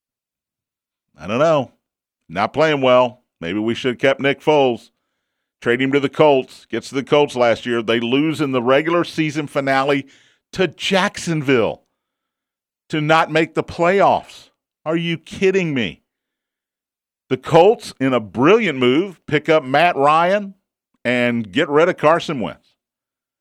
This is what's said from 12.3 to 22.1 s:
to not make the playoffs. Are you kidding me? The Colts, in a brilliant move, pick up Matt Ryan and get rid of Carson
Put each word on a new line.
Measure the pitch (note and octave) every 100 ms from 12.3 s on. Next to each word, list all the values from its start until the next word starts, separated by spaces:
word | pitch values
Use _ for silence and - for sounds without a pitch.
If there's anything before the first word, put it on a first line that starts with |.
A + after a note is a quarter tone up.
| _ _ _ _ _ -
to | D#3+
not | D3+ D#3+ D#3+
make | D#3 D#3+
the | -
playoffs. | C#3+ - E3+ G3 E3 G2+ - - - _ _ _
Are | D3+ E3+
you | E3+ E3
kidding | - - F#3+ F#3+ E3+
me? | C#3 G2+ C2+ _ _ _ _ _ _ _ _ _ _ _ _ -
The | C3
Colts, | - E3 F3+ A#3 - -
in | C3+
a | B2+
brilliant | A2 F#2+ C3+ A3 G#3+ C3+
move, | B2 C3+ G3+ F3 -
pick | D3+ D3+
up | D#3
Matt | C3 C#3 E3+ D#3
Ryan | C#3 D#3 F3 G3+ G3+ G3 _ _ _ _
and | A#2+ B2 A#2+ A#2+ G#2+
get | F#2 C3+
rid | D3 E3+
of | E3+
Carson | D3+